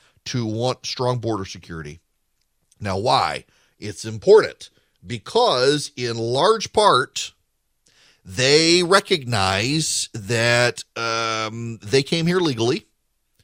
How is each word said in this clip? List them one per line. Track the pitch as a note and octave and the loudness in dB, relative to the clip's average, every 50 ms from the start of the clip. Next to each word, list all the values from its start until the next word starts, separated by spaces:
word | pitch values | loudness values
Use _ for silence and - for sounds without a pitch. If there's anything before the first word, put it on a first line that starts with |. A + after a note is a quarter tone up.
| _ _ _ _ - | _ _ _ _ -14
to | - - B2 A2+ | -8 -6 -6 -6
want | A2 G#2+ A2+ A#2+ B2+ B2 _ - | -4 -4 -2 -2 -2 -4 _ -8
strong | - - - B2 B2 B2+ | -12 -6 -4 -2 -2 -2
border | A#2+ A2 A2+ A2 F#2+ F#2+ | -2 -2 -4 -4 -4 -6
security. | - - F#2 - - E2+ D#2+ D2 D2 D2 - _ _ _ _ _ _ _ _ _ _ _ _ _ _ _ - | -10 -14 -20 -16 -14 -14 -12 -12 -14 -16 -18 _ _ _ _ _ _ _ _ _ _ _ _ _ _ _ -10
Now, | G#2 G2 F#2 F#2+ | -6 -6 -4 -2
why? | A2 C3 C#3 A#2+ F#2 D#2 C#2+ C2 - _ _ _ _ _ _ - | 0 0 2 2 2 0 -2 -6 -10 _ _ _ _ _ _ -14
It's | F#2+ G#2 - - - | -14 -12 -12 -10 -12
important | A2 A2+ G#2+ - F#3 G#3+ G#3+ C3 D2+ - - - - _ _ _ _ _ _ - | -10 -10 -2 6 8 8 8 6 2 -8 -14 -20 -20 _ _ _ _ _ _ -12
because, | F2 A#2+ A2 - - - A3+ B3 G#3 D3 B2 B2+ C#3 D3 D3 - - - | -10 -10 -10 -10 -2 0 2 2 2 2 4 4 2 2 0 -4 -8 -10
in | B2+ B2 A#2 A#2 | -8 -6 -6 -4
large | A#2 A2+ A#2 B2+ C3+ E3 G#3 A3 G#3+ - - | -4 -4 -2 0 2 2 2 2 0 -2 -4
part, | - G#3+ G#3 F#3+ D3+ B2 D3 - - - - - _ _ _ _ _ _ _ _ _ _ _ _ _ _ _ _ _ _ _ | 0 2 4 4 4 4 0 -2 -8 -12 -12 -12 _ _ _ _ _ _ _ _ _ _ _ _ _ _ _ _ _ _ _
they | F#2 F#2 A#2+ B2+ C3+ D3 D#3+ E3 E3 E3+ F3+ F3 | -12 -4 0 2 4 6 6 6 6 4 4 4
recognize | E3 G3 G3+ - - G3 D3+ B2+ A#2+ A#2+ G2+ F#2+ F#2+ F#2+ G2 A2+ C3 D3+ D#3+ D3+ - - - - - - | 4 4 2 4 2 -2 -2 -2 -2 0 0 2 2 2 0 0 0 -2 -2 -2 -2 -4 -6 -6 -8 -10
that, | A2+ G2 G2 A#2+ A2+ A#2 A#2+ A#2+ A#2+ A#2+ A#2+ A#2 - - _ - | -12 -6 -4 -2 0 2 2 4 4 2 2 0 -4 -16 _ -10
um, | A#2 A#2 A2+ A2+ A2+ A2+ A2+ A2 A2 A2 A2 A2+ A#2 A#2 A#2 A2+ G#2 | -8 -6 -4 -4 -4 -4 -4 -4 -4 -6 -6 -8 -10 -10 -10 -12 -12
they | - G#2+ C3 C3+ C#3 | -6 -2 -2 -2 0
came | - F3 E3 E3 | 0 -2 -2 0
here | F3 F3+ F#3 | 0 2 2
legally | F3 D3+ B2+ A2+ A#2 B2 D#3+ G#3 _ _ _ _ _ _ _ _ _ _ _ _ | 0 0 0 0 0 0 0 -2 _ _ _ _ _ _ _ _ _ _ _ _